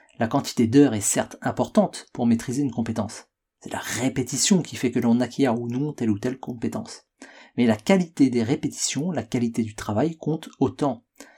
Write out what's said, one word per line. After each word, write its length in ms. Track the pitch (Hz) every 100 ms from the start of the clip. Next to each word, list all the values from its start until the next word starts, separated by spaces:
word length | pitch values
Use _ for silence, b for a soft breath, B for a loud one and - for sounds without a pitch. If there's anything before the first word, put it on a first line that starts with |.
| B -
La 80 | 113
quantité 400 | 139 135 - 110
d'heures 260 | 139 139
est 60 | 110
certes 380 | - 139 120 -
importante 640 | 127 113 117 214 180 - -
pour 140 | - 117
maîtriser 360 | 117 - 127
une 80 | 139
compétence. 560 | 123 113 113 98 - - _ _ _
C'est 140 | -
la 80 | -
répétition 840 | - 107 127 135 120 135 - 185
qui 140 | - 110
fait 160 | 123
que 80 | 123
l'on 200 | 117 120
acquiert 400 | 120 - 135 117
ou 80 | 120
non 240 | 123 151
telle 180 | 143 117
ou 100 | 104
telle 180 | 127 -
compétence. 680 | - 120 113 110 - - _ _ B B B -
Mais 100 | 120
la 100 | 104
qualité 540 | - 196 175 - 135
des 140 | 120
répétitions, 640 | 113 156 151 - - 135 175
la 140 | 139
qualité 400 | 110 127 117 117
du 100 | 107
travail 420 | - - 107 160 160
compte 340 | 147 156 - -
autant. 440 | 135 - 143 117 _ B B